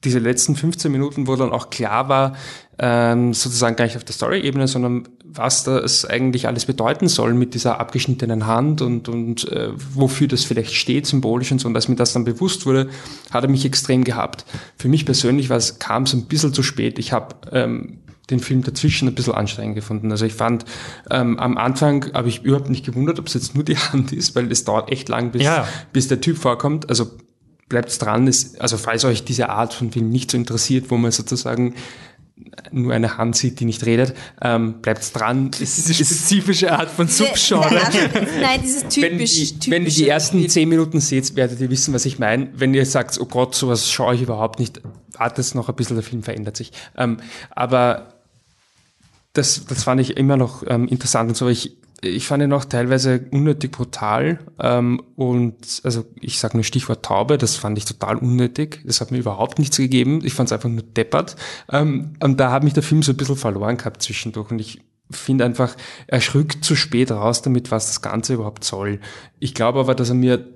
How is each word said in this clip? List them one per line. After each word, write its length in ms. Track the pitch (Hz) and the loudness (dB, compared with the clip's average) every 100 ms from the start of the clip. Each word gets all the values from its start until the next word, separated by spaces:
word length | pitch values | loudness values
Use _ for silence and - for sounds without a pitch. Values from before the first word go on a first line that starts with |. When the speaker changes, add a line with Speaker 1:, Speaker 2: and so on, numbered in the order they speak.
Speaker 1:
diese 140 | 131 123 | 2 2
letzten 360 | 117 123 - | 2 0 2
fünfzehn 380 | 147 156 175 165 | 0 0 -2 0
Minuten, 340 | 135 139 139 131 | 0 -2 -2 -2
wo 80 | |
dann 160 | 131 127 | 0 0
auch 200 | 120 - | -2 -6
klar 380 | - 113 107 135 | -6 -2 0 2
war, 280 | 135 135 135 - - - _ | 2 2 -2 -14 -18 -20 _
ähm, 540 | 123 120 117 120 120 | 0 2 4 4 2
sozusagen 420 | 113 127 120 120 117 | 2 -2 0 0 2
gar 80 | 120 | 0
nicht 100 | 117 | -2
auf 80 | |
der 80 | - | -10
Story-Ebene, 540 | - 113 196 139 135 131 | -6 -2 0 -2 0 0
sondern 400 | 135 123 123 - - | 0 0 -2 -4 -20
was 400 | - - 120 127 | -20 -4 0 0
das 400 | - 131 - - | 0 0 2 0
eigentlich 420 | - 120 131 123 113 | 0 0 0 0 -2
alles 200 | 117 - | -4 -4
bedeuten 420 | 135 113 143 180 | 0 0 2 0
soll 240 | - 117 | 2 2
mit 220 | 120 123 | 2 2
dieser 260 | 120 123 110 | 0 -2 -2
abgeschnittenen 640 | 117 127 - 131 113 113 107 | -2 -2 -2 0 0 -2 0
Hand 360 | 113 139 151 | 2 2 0
und, 260 | 123 120 117 | 0 -2 -4
und, 400 | 117 117 117 - | -4 -4 -4 -4
äh, 200 | 113 110 104 - | -4 -4 -6 -8
wofür 340 | 135 131 135 147 | 0 2 4 2
das 160 | 131 | 2
vielleicht 300 | - 117 110 | 0 -2 0
steht, 320 | - - 127 143 | -2 0 0 2
symbolisch 460 | 139 107 117 127 | 0 2 0 2
und 80 | 131 | 0
so. 80 | 127 | 0
Und 60 | 113 | -2
als 120 | 113 | 0
mir 80 | 123 | 2
das 160 | 120 | 2
dann 120 | 123 | 2
bewusst 420 | 117 113 185 - 135 | 0 0 0 -2 2
wurde, 240 | 135 135 135 - - - | 2 2 -6 -14 -16 -4
hat 140 | 120 | 0
er 60 | 135 | 2
mich 140 | 135 | 2
extrem 400 | 135 - - 127 | 2 -2 2 2
gehabt. 400 | 123 113 - - - - - _ | 2 0 -4 -6 -12 -14 -14 _
Für 120 | 123 | 2
mich 180 | 151 143 | 2 4
persönlich 420 | 131 120 135 131 | 2 4 2 2
war 60 | 120 | 0
es, 220 | 110 - | 0 -4
kam 240 | - 107 | -4 0
es 100 | 131 | 2
ein 140 | 127 110 | 0 0
bisschen 260 | 156 151 | 0 2
zu 100 | 131 | 2
spät. 360 | 131 - 113 113 | -2 0 -4 -2
Ich 140 | 113 | -2
hab, 360 | 120 - - - | -4 -4 -18 -4
ähm, 480 | 127 120 117 - - - - - | -2 0 -2 -8 -14 -20 -20 -2
den 100 | 127 | -2
Film 220 | - 131 | 0 0
dazwischen 440 | 123 - 151 - 127 | 0 0 0 2 0
ein 80 | |
bisschen 200 | - 123 | 0 -2
anstrengend 400 | 107 104 - 110 | 0 -2 -4 -6
gefunden. 360 | 107 107 107 107 | -6 -6 -4 -2
Also 140 | 107 | 0
ich 80 | 110 | -2
fand, 320 | 107 113 120 - - - - - | 0 0 0 -4 -14 -14 -16 -4
ähm, 280 | 131 120 113 | 0 0 0
am 200 | 123 127 | 0 0
Anfang 520 | 120 131 151 143 - | 0 2 2 2 0
hab 100 | 135 | -2
ich 180 | 120 113 | -2 -2
überhaupt 280 | - 139 139 | 0 0 0
nicht 140 | 131 | -4
gewundert, 340 | - 120 143 170 | -2 -2 0 -2
ob's 160 | 156 | -4
jetzt 200 | - - | -6 -2
nur 100 | 139 | -2
die 120 | 151 - | 0 -2
Hand 360 | - 139 131 | 0 0 0
ist, 220 | 156 - | 0 -2
weil 160 | - 123 | 0 0
es 140 | - | 0
dauert 260 | - 107 - | 0 0 0
echt 200 | 131 135 | -6 -2
lang, 200 | 117 120 | -2 -2
bis, 120 | 120 | 0
Speaker 2:
Ja. 260 | 139 160 110 - - | 2 2 0 -6 -4
Speaker 1:
bis 160 | 135 127 | -2 2
der 140 | 135 | 0
Typ 160 | 165 160 | 2 0
vorkommt. 500 | 131 120 143 151 151 | 0 0 0 -2 0
Also 180 | 120 117 - - _ _ _ _ | -2 -2 -6 -20 _ _ _ _
bleibt's 300 | 120 117 - | -2 -2 -4
dran, 280 | 107 110 131 | 0 2 4
ist, 360 | 123 - - | 2 -2 -4
also 160 | 123 110 | -2 -2
falls 260 | - 113 | -2 0
euch 200 | 131 113 | 2 0
diese 260 | - 123 120 | -2 -2 0
Art 240 | 101 117 | 0 -2
von 180 | - 120 | -2 -4
Film 160 | 117 113 | -2 0
nicht 220 | 123 127 | 0 0
so 80 | 123 | -2
interessiert, 480 | 120 113 - 131 131 | -2 -2 0 0 2
wo 60 | 120 | 2
man 140 | 117 | 2
sozusagen 600 | 110 - 123 123 117 123 123 - - - _ _ _ - - - | 0 -2 -4 -2 0 0 -2 -16 -18 -20 _ _ _ -20 -20 -8
nur 220 | 131 123 | -2 0
eine 240 | 117 117 - | 2 0 0
Hand 180 | 117 117 | -2 0
sieht, 240 | 127 123 | -2 -2
die 60 | 117 | -4
nicht 180 | 110 | -2
redet, 300 | 113 117 131 131 - - | 2 4 2 -2 -16 -6
ähm, 400 | 123 117 113 110 | 0 2 0 -2
bleibt's 320 | - 110 - | -2 -2 -4
dran. 380 | 135 110 127 135 | -4 -2 0 -2
Es 240 | - - 202 | -2 -4 -2
Speaker 3:
Diese 140 | 175 | 0
Speaker 1:
ist 60 | 160 | 2
Speaker 3:
spezifische 760 | 147 160 - 202 180 175 180 | 2 2 2 2 2 2 4
Art 160 | 151 165 | 2 0
von 160 | - 170 | 0 2
Speaker 4:
Ja, 60 | |
Speaker 3:
Subgenre. 720 | - - - - 185 156 175 | 4 2 2 2 4 4 4
Speaker 4:
also, 140 | 170 311 320 220 208 - | 4 4 2 2 -2 0
nein, 200 | 277 262 | 2 2
dieses 260 | 262 277 - | 0 -4 -2
typisch, 140 | - | 0
Speaker 1:
Wenn 160 | 170 175 | 2 2
die, 80 | 226 | 0
Speaker 4:
typische 440 | 165 147 - - | 2 0 -4 0
Speaker 1:
wenn 120 | 165 | 2
ihr 60 | 170 | 2
die 180 | 156 143 | 4 4
ersten 300 | 147 156 190 | 4 2 2
Speaker 4:
Film. 100 | 165 | 4
Speaker 1:
zehn 200 | - 160 | 4 4
Minuten 300 | 165 160 160 | 4 4 2
seht, 360 | 131 135 135 - | 2 0 0 0
werdet 240 | 123 120 | 0 0
ihr 80 | 127 | -2
wissen, 240 | 127 - | 0 0
was 140 | 131 139 | 0 -2
ich 120 | 131 | -2
mein. 300 | 110 117 139 135 | 0 0 -2 0
Wenn 140 | 131 | 2
ihr 140 | 135 131 | 4 4
sagt, 340 | 139 120 - | 2 0 -4
„Oh 60 | 123 | -4
Gott, 280 | 123 127 | 0 0
sowas 360 | - 131 120 - | 2 0 0 0
schaue 240 | - 127 | 0 2
ich 80 | 120 | 2
überhaupt 360 | 123 107 110 - | 0 0 -2 -2
nicht“, 200 | 113 - - - _ | -6 -6 -18 -18 _
wartet 420 | - 120 - 127 | -4 -4 -2 -4
noch 140 | 131 117 | -4 -4
ein 60 | 117 | -4
bisschen, 200 | 120 113 | -2 -2
der 80 | |
Film 180 | 110 123 | -4 -8
verändert 340 | 104 - 104 - | -8 -8 -8 -10
sich. 160 | 117 - - - | -12 -16 -18 -4
Ähm, 220 | 120 113 - - - | -2 -2 -8 -18 -14
aber 580 | - 123 127 123 117 - _ _ _ _ _ _ _ _ _ _ _ _ | -4 2 4 4 2 -4 _ _ _ _ _ _ _ _ _ _ _ _
das, 320 | - 135 - - | -2 0 0 -4
das 160 | 131 | -4
fand 180 | - 131 | 0 2
ich 160 | 127 - | 2 2
immer 200 | 135 139 | 2 4
noch, 260 | 123 - - | 2 -2 -4
ähm, 200 | 120 123 | 0 0
interessant 420 | 123 - 120 113 | 0 0 0 0
und 60 | 113 | 0
so. 120 | 123 | 2
Ich, 300 | 120 - - _ _ | 0 -2 -12 _ _
ich 240 | 92 92 - | -6 -4 -2
fand 140 | 143 | 0
ihn 100 | 143 | 2
auch 120 | 143 | 2
teilweise 600 | 135 120 123 131 131 127 131 | 0 -2 2 2 2 0 0
unnötig 400 | 139 151 147 131 | 0 2 2 -2
brutal, 680 | - 123 - 107 107 143 165 - - | -6 -8 -4 0 2 2 -2 -8 -4
ähm, 420 | 123 123 120 123 - - | 0 2 2 0 -4 -4
und, 640 | 131 123 120 110 - - | 0 2 0 -2 -12 -6
also 220 | 139 117 110 - | -4 -4 -6 -12
ich 180 | - - | -8 -4
sag 160 | 113 | -2
nur 80 | 113 | 0
Stichwort 420 | 110 131 - 110 | 0 -2 -2 -6
Taube, 320 | - 98 113 147 | 0 0 2 2
das 200 | 123 - | 2 -2
fand 200 | - 104 | -4 -4
ich 60 | |
total 320 | - - 98 113 | -6 -6 -4 -2
unnötig. 640 | 127 123 123 123 151 - | 0 2 2 0 -6 -6
Das 160 | - 120 | -4 -4
hat 100 | 113 | -2
mir 80 | 123 | -4
überhaupt 400 | 117 98 113 - | -4 -2 -2 0
nichts 180 | 139 - | 0 2
gegeben. 440 | 131 127 123 156 | 2 4 4 2
Ich 120 | 151 | -2
fand's 180 | - 123 | -2 -2
einfach 160 | 113 120 | 0 -2
nur 140 | 113 | -4
deppert. 520 | 104 - 113 151 170 - - - - | -4 -4 0 0 -2 -8 -14 -16 -4
Ähm, 400 | 143 151 139 - - | 0 2 0 -4 -2
und 160 | 147 131 | 0 4
da 140 | 131 | 4
hat 100 | 127 | 4
mich 120 | 147 | 4
der 80 | 147 | 2
Film 180 | 151 156 | 2 2
so 100 | 151 | 4
ein 40 | 135 | 0
bisschen 200 | 135 135 | 0 -2
verloren 400 | 120 98 104 123 | -2 -2 -2 -2
gehabt 260 | 117 - | -4 -8
zwischendurch 480 | - 104 113 110 104 | -8 -6 -8 -8 -6
und 80 | 117 | -6
ich 220 | 107 - _ _ _ | -8 -14 _ _ _
finde 340 | - - 135 | -14 -2 2
einfach, 300 | 120 117 123 - - - - | 2 2 -2 -2 -18 -18 -2
er 140 | 127 - | 0 2
rückt 300 | 139 151 - | 2 0 -2
zu 120 | - 147 | 0 0
spät 340 | - 117 127 | 0 0 0
raus 320 | 107 107 117 | 2 0 0
damit, 280 | - 123 120 | 0 0 0
was 160 | 113 - | -4 -2
das 140 | - | -6
Ganze 320 | 101 104 113 | -4 -6 -2
überhaupt 280 | 127 104 107 | -2 -4 -6
soll. 380 | - 101 101 104 - - - _ | -8 -4 -4 -4 -8 -20 -20 _
Ich 140 | 123 | -8
glaube 260 | - 117 135 | 0 0 2
aber, 140 | 131 131 | 2 2
dass 140 | 120 | 2
er 40 | |
mir 320 | 123 127 123 123 | 4 4 2 -2